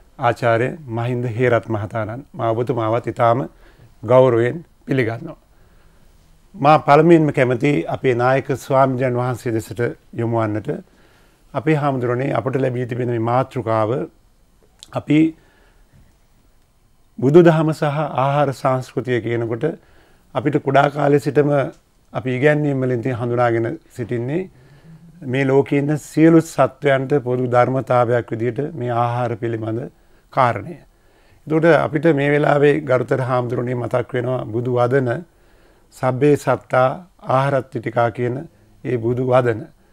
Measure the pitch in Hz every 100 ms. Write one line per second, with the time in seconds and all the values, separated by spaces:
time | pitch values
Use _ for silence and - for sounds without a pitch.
0 | _ - 120 113 120 113 127 170 135 113
1 | 120 123 123 110 127 113 - 107 104 113
2 | 104 120 - 156 113 113 123 117 110 117
3 | 117 - 117 123 156 _ - _ - _
4 | 110 127 131 117 120 160 - _ - 135
5 | 123 117 160 143 _ _ _ _ _ _
6 | _ _ _ _ _ 190 143 151 - 147
7 | 165 165 151 139 123 120 143 143 - 120
8 | 131 120 123 135 131 123 - 135 135 127
9 | 131 120 127 117 127 110 - 98 120 -
10 | _ - 117 117 110 107 107 170 - _
11 | _ _ _ _ _ 139 147 151 143 131
12 | 120 123 139 - - 131 131 123 120 120
13 | 123 120 113 123 127 131 113 110 110 135
14 | 160 _ _ _ _ _ _ _ - -
15 | - 151 160 - _ _ _ _ _ _
16 | _ _ _ _ _ _ _ _ _ _
17 | _ - 127 170 170 160 156 151 151 143
18 | 147 131 135 143 139 123 135 131 123 135
19 | 120 120 117 117 117 117 151 - _ _
20 | _ _ _ 135 147 147 139 135 143 143
21 | 143 143 147 131 143 143 131 - _ _
22 | _ 123 123 123 151 151 147 135 127 123
23 | 123 120 123 120 120 113 113 - _ -
24 | 110 123 120 165 190 - - - - -
25 | - - 135 131 135 139 135 143 143 151
26 | - 147 160 165 160 - 131 - 143 135
27 | 135 143 123 127 127 120 123 131 127 123
28 | 117 120 - 117 120 117 147 160 123 117
29 | 120 120 120 110 117 113 110 113 160 -
30 | _ _ _ 143 123 110 120 147 - _
31 | _ _ _ _ - 156 165 143 135 147
32 | 165 139 143 147 151 147 147 151 143 127
33 | 123 131 127 127 123 123 123 123 117 123
34 | 120 123 123 127 117 113 123 123 123 139
35 | 123 139 180 _ _ _ _ _ _ -
36 | 131 127 147 139 - 123 - 131 131 165
37 | 180 _ - 131 139 139 - 120 113 120
38 | 117 - 123 127 165 _ _ _ 131 123
39 | 113 123 127 127 120 107 - _ _